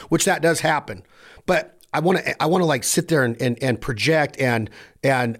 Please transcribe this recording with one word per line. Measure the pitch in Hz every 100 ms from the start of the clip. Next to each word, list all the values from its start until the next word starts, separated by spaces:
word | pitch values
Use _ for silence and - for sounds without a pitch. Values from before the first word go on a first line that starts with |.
| -
which | 165
that | 196 160
does | 160 160
happen. | 160 151 - 92 - - - - -
But | 175 - - _
I | 151
wanna, | 165 180 - -
I | 156
wanna, | 185 165
like, | 131
sit | - - 170
there | 156
and, | 123 113
and, | 127 120
and | 131 117
project | - 107 117 160 139 -
and, | 131 113 104 - - _
and | 135 131 120